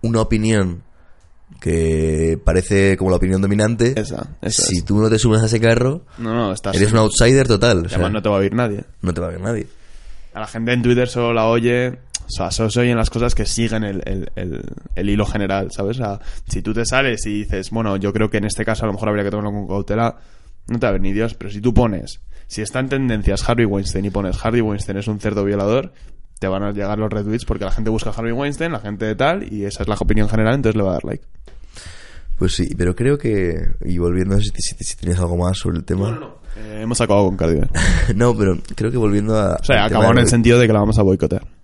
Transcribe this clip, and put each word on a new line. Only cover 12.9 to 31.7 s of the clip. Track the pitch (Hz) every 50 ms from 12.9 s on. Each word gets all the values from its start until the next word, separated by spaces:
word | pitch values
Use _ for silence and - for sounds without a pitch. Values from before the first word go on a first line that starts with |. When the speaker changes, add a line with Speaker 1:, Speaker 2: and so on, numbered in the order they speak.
| 120
Speaker 2:
las | 117 110 -
cosas | - 117 120 120 -
que | - 110
siguen | - - - 117 113 110 107 107
el, | 101 98 92 -
el, | - 95 95 - - -
el, | - 92 90 78 - - - - - - - -
el | - 92 101
hilo | 104 104 101
general, | - - 104 101 95 98 98 95 101
¿sabes? | - - 98 98 117 131
O | 120
sea, | 104 98 101 - - - - - -
si | - 101 -
tú | 104 110
te | 117 117
sales | - - 131 135 135 117 104 -
y | 113 104 104 104
dices, | - - 95 95 -
"Bueno, | 110 113 113 107 98
yo | 98 98 101 98
creo | 107 107 104
que | - 107
en | 101
este | 107 - - 110
caso | 107 110 101 -
a | 110
lo | 98
mejor | 98 110 104
habría | 104 104 101
que | 101
tomarlo | 104 104 104 104 101
con | 104 98 -
cautela", | 95 101 98 - 104 110 117 117 - - - - - - - - - - -
no | - 117 117
te | 110
va | 117
a | 101
ver | 92
ni | 92 95 98
Dios, | 104 113 117 -
pero | - - 98
si | 101 104
tú | 104 123 110
pones, | - 123 113 101 87 - - - - - - - - - -
si | - -
está | 110 104 - 131
en | 131 135
tendencias | 139 135 135 123 113 110 101 - 98 98 - -
Harvey | 120 120 117
Weinstein | 101 101 98 98 - - 95 98
y | 101
pones, | 92 101 98 92 92 - -
"Harvey | 113 117 120
Weinstein | 113 107 104 101 - - 98 98
es | 101 110
un | 107 101
cerdo | - 110 101 104 101
violador", | 101 101 101 98 101 110 131 135 185 - - - - - - - - - -
te | - 95
van | 95 98 101
a | 104 101
llegar | 101 101 98 104 107
los | 110 107
retweets | 107 104 101 104 107 120 -
porque | - 110 98 101
la | 95
gente | - - 107 113
busca | 110 113 - 110
Harvey | 104 - 113 117 117
Weinstein, | 123 143 143 143 - 160 170 165
la | 113
gente | 104 104 104 101 110
de | 107 107
tal, | 98 127 147 170 196 - -
y | 104 107 101
esa | 101 101 - 104
es | 95
la | 107
opinión | - 95 - 107 107 110 107
general, | 107 110 110 110 123
entonces | 143 - 110 107
le | 107 101
va | 95
a | 87
dar | 67 -
like. | - - - - - - - - - - - - -